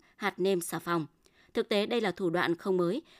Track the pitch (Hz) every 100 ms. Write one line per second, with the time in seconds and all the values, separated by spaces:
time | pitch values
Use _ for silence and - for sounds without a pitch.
0 | _ - 202 185 190 185 - 160 175 170
1 | 147 _ _ _ _ 233 - 208 214 240
2 | 208 170 180 175 151 170 202 185 170 254
3 | -